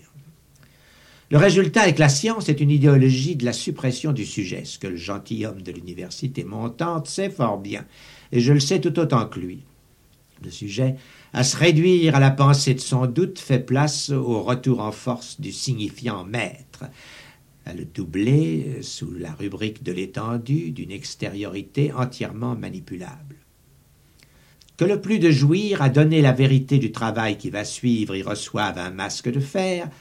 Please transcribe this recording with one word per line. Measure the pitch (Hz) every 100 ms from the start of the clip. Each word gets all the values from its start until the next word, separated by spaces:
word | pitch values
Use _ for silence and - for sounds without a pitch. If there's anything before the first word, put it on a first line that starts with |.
| - 143 - _ _ _ _ _ _ _ _ - _
Le | 147
résultat | 196 180 180 226 202
est |
que | 147
la | 147
science | 139 220 226 175
est | 143
une | 147
idéologie | 147 143 139 131 131 143 151
de | 120
la |
suppression | 113 - 151 131 120 151
du | 123 101
sujet, | - 92 90 82
ce | -
que | 98
le | 87
gentilhomme | 87 98 - 113 107 98
de | 90
l'université | 87 90 87 90 - 139 -
montante | 87 107 117 117 165 170 -
sait | - 196
fort | 190 117 101
bien, | 101 104 - - - - -
et | 123
je | 120
le | 147
sais | 135 185
tout | 175 160
autant | 160 123 107
que | -
lui. | 90 90 - _ _ _ _ _ _ _
Le | 90
sujet, | - 104 101 131 135 - - _
à | - 131
se | 127
réduire | 165 156 175 180 160
à | 139
la | 135
pensée | 135 139 139 -
de | 123
son | - 127 127
doute, | 120 190 190
fait | - 127
place | - 127 151 143 -
au | 135 123 110
retour | 92 127 135 120
en | 107
force | 104 - 120 - -
du | 98
signifiant | 98 - 113 104 - 120 101 90
maître, | 117 101 - - - - - - - - _ _ _ -
à |
le | 87 -
doubler, | - 90 87 107 147 165 160 143 131
sous | - - -
la | 87 85
rubrique | 76 101 95 107 107
de | -
l'étendue, | 92 92 - 110 120 117 147 165
d'une | 151 90
extériorité | 98 - - 104 98 101 95 98 - 131
entièrement | 123 127 - 110 107 120
manipulable. | 123 98 92 - 90 90 - - - _ _ _ _ _ _ _ _ _ _ _ _ _ -
Que |
le | 170 208
plus | 190 214
de | 165
jouir | 139 143 175 214 190
a | 139
donné | 127 156 160
la | 139
vérité | 120 135 135 135 139
du | 110
travail | - 113 110 110 101
qui | 95
va | 101
suivre | 104 - 120 117 104
y | 95
reçoive | 95 104 - 113 104 90
un | 90
masque | 92 98 - 123
de | 127
fer, | 139 190 185 175 170 -